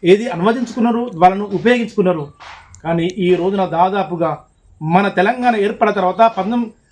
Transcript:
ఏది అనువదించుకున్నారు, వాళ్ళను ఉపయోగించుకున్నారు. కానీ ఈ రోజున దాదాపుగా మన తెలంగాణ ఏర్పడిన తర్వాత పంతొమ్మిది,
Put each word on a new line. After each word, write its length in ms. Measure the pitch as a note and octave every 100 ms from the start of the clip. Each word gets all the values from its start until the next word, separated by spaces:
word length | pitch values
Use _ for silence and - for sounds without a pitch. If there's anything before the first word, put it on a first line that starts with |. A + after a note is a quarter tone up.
ఏది 260 | F3 G3+ A#3+
అనువదించుకున్నారు, 840 | E3 G3+ B3 A#3+ B3 A#3 A#3 A#3+ E3
వాళ్ళను 300 | F3+ G3 G#3
ఉపయోగించుకున్నారు. 880 | F#3 A3 B3 G#3+ - F#3 E3 D3 - - - - -
కానీ 220 | D#3+ E3 F3
ఈ 300 | G3+ F3+ F3
రోజున 300 | F#3 G3 F3+
దాదాపుగా 800 | E3 F#3 G3 D#3 E3+ E3 D3 - _ _ -
మన 260 | D#3 F3+ G3+
తెలంగాణ 480 | F#3+ G3 B3 B3 A3
ఏర్పడిన 380 | G3+ - G#3+
తర్వాత 380 | G3+ F3+ F3+ A3+ F#3+
పంతొమ్మిది, 360 | F#3+ A#3+ A3 - _